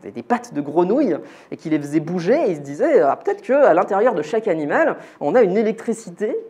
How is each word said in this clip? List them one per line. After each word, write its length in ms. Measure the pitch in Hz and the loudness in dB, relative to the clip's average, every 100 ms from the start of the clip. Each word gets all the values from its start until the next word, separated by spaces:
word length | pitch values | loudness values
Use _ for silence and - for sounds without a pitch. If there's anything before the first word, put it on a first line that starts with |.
des, 80 | 98 | -16
des 100 | 107 | -12
pattes 320 | - 233 - | -4 -4 -4
de 80 | 147 | -8
grenouilles 560 | 143 151 180 247 262 147 - - - | -4 0 2 2 0 -2 -8 -20 -16
et 80 | - | -12
qui 140 | 165 | -4
les 80 | 156 | -4
faisait 200 | 143 151 | -2 -4
bouger, 360 | 151 180 170 285 | -2 -4 0 2
et 160 | 269 | 2
il 60 | 156 | -2
se 40 | |
disait, « 400 | 139 143 285 269 | -6 -2 2 4
Ah, 140 | 143 127 | 4 0
peut-être 260 | - 403 | -2 -4
qu'à 320 | - 269 254 | 0 4 6
l'intérieur 400 | 165 208 196 247 | 4 2 2 2
de 80 | 190 | 0
chaque 260 | 147 226 220 | -2 -2 -2
animal, 500 | 165 147 220 320 - - - | -2 0 0 0 -2 -10 -6
on 120 | 143 | 0
a 80 | 233 | 4
une 160 | 202 196 | 4 2
électricité 800 | 220 214 - 220 - 175 214 330 220 | 0 -2 -4 -6 -6 -8 -6 -6 -8